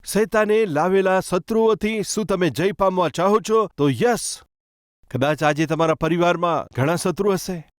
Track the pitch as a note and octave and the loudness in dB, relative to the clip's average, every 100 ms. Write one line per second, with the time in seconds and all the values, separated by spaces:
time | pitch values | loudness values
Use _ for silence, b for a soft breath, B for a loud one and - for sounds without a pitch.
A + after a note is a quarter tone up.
0 | - G3 A3 G#3+ G#3 G#3+ G#3+ D3 F3 F#3+ | -2 -2 0 0 2 2 2 0 2 2
1 | F#3+ F#3 - F3+ - A3+ A3+ G#3+ G#3 A3 | 2 0 0 -4 0 2 2 2 -2 -4
2 | F#3+ - G#3 F#3+ F3 B2 F#3+ G3 G3 F#3 | -4 -4 -2 0 0 0 -2 0 0 0
3 | E3+ C#3 F#3 A3 E3+ A3 G3+ - C#3+ B2 | -2 0 2 2 2 0 0 0 0 2
4 | A#3 A3 - - _ _ _ _ _ _ | 0 0 -4 -12 _ _ _ _ _ _
5 | _ - C#3+ D3+ D3+ D3 D#3 D#3 E3 D#3+ | _ -2 -2 0 0 0 -2 0 0 0
6 | D#3+ E3+ E3+ E3+ F3 D3+ - - C3+ E3+ | 0 2 2 2 0 -2 -4 -2 -2 0
7 | F#3+ D#3 G3+ F#3 - F3+ - _ | -2 -2 -2 -2 -4 -10 -14 _